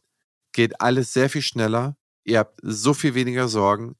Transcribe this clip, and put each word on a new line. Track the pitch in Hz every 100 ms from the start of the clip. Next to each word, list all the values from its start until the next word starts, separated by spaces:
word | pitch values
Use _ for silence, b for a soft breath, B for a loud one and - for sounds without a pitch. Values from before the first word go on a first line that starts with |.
| _ _ _ _ _
geht | - 113 -
alles | 117 127 120
sehr | 127 135
viel | 147
schneller. | - 120 110 113 135 143 _ _
Ihr | - 113
habt | 107 -
so | 101 104 117 147
viel | 156
weniger | 127 123 127 123
Sorgen. | 107 98 104 117